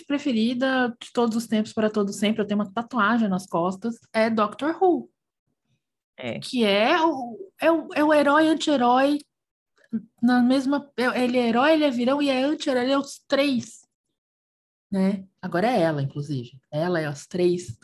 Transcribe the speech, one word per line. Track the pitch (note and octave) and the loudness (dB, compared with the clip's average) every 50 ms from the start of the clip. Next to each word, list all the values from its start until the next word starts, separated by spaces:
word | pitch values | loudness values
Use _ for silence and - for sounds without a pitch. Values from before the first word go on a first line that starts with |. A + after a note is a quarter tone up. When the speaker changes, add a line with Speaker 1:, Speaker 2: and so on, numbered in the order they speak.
| - | -2
Speaker 1:
preferida | - C#4+ C#4+ - D4 A#3+ G#3+ A3 A#3+ B3+ A#3+ C4+ C4 C4 B3+ B3+ A#3+ A#3+ - | -4 -6 -4 -2 0 0 0 0 0 0 0 0 0 0 0 0 -2 -4 -8
de | - - | -14 -6
todos | - B3 A#3+ A#3 G#3+ | -2 0 0 0 0
os | A#3 A3+ | -2 -4
tempos, | - A3 G#3+ G#3+ - - | -2 -2 -2 -2 -2 -2
para | A3+ G#3+ G#3+ | -2 -2 0
todo | G#3+ G#3+ G#3 G3 G3 | 0 0 -2 -2 -2
sempre, | G3 G#3+ G3+ A3 A3+ | -2 -2 0 0 0
eu | G3+ G3+ | -2 -2
tenho | G#3 G#3 | -2 -4
uma | G#3 G3+ | -4 -4
tatuagem | - A#3 A#3 A3+ - A#3+ G3+ G#3 A#3 A#3+ A3+ G3+ | -6 -8 -8 -4 -2 0 0 2 2 2 0 0
nas | F#3 F#3 F#3 | -2 -2 -4
costas, | - - E3+ E3+ F#3 F#3+ F#3+ - A#3 A#3 - _ _ - | -4 -4 -2 -2 -2 -4 -4 -6 -8 -8 -10 _ _ -2
é | A3 A3 A#3 | 0 0 0
Doctor | A3+ G#3+ G#3 G#3+ - - C4+ D4+ E4 - | 0 0 -2 -2 -4 -4 -4 -4 -2 2
Who. | F#4+ F#4 E4 B3+ - - _ _ _ _ _ _ _ _ _ _ _ _ _ _ _ _ _ _ _ _ _ - | 2 2 2 2 -2 -8 _ _ _ _ _ _ _ _ _ _ _ _ _ _ _ _ _ _ _ _ _ -12
Speaker 2:
É. | - - - - | -10 -10 -8 -8
Speaker 1:
Que | - - - B3 A3+ | -10 -6 -2 0 2
é | G3+ G3+ G3+ A3 C4 E4+ E4+ | 2 2 2 2 2 2 2
o, | D#4+ E4+ D4 C#4+ B3 A#3+ A3+ - - - _ - | 2 0 0 -2 -6 -10 -12 -14 -16 -18 _ 0
é | - D#4+ | 2 2
o, | E4+ D#4+ - - - | 2 2 0 -2 -2
é | C4+ D4+ | 0 2
o | D4+ D#4 | 4 4
herói | D4 C#4+ C#4+ C#4+ D#4 D#4+ D#4 | 4 4 4 4 4 4 4
anti-herói | D#4+ D#4 - D#4 D4 C4 B3 A#3+ B3 B3+ C4+ C#4+ D4 D4 - _ _ _ _ _ _ _ _ _ _ _ _ _ - A3 - - _ _ | 2 0 0 0 2 2 4 4 4 4 4 2 0 -2 -4 _ _ _ _ _ _ _ _ _ _ _ _ _ -8 -8 -8 -10 _ _
na | A#3+ A#3+ B3 B3 | 0 2 4 4
mesma, | A#3+ B3 C4 C#4 B3+ C4 C#4+ C#4 C#4+ - _ - | 4 4 2 2 0 0 -2 -2 -4 -6 _ -4
é, | B3 B3+ G3+ B3 B3+ | -2 -2 0 0 0
ele | A#3+ B3 B3+ | 0 0 0
é | A#3+ A#3 | 0 2
herói, | A3+ A#3+ C4+ D4+ E4 | 2 2 4 4 4
ele | D#4 D4+ | 4 2
é | C#4+ | 0
vilão | A#3+ A#3+ A#3+ B3 C#4 C#4+ | 0 0 0 0 0 0
e | D4 C#4 | 0 0
é | C4 B3+ C4 | 0 0 0
anti-herói, | C#4+ D#4 D4+ - D4+ C4 B3 B3 | -2 -2 -2 -2 -2 -2 0 0
ele | C4 C#4 | 0 0
é | C#4 | -2
os | C4+ - - - _ - | -2 -4 -10 -18 _ -2
três, | C#4+ C4+ C#4+ C#4+ C4 A#2 A2 - - - _ _ _ _ _ _ _ _ _ _ _ _ _ _ _ _ _ _ _ _ _ _ | 0 0 0 0 0 -2 -4 -8 -12 -20 _ _ _ _ _ _ _ _ _ _ _ _ _ _ _ _ _ _ _ _ _ _
né? | G3 F#3+ F#3+ F#3+ G3+ F#3+ - - _ _ | -4 -2 0 0 -2 -2 -6 -12 _ _
Agora | - F3+ E3 E3+ G3+ A#3+ | -10 -6 -2 -2 0 0
é | B3+ G#3 | 2 2
ela, | E3 E3 D#3 C#3+ | 2 0 0 0
inclusive. | C#3 C3+ - D3 C#3+ D3 D3 C3 A#2 A#2+ - C3 _ _ | -4 -4 -6 -8 -8 -6 -6 -8 -8 -10 -14 -20 _ _
Ela | - D3+ E3 F3+ F3+ E3 | -6 -4 -2 -2 -2 -2
é | D#3 | -2
as | D3 D3 C#3 - - | -4 -6 -10 -12 -10
três | - F3+ F3+ F3+ F3 F3+ - - - - | -4 0 0 0 0 -2 -4 -10 -16 -16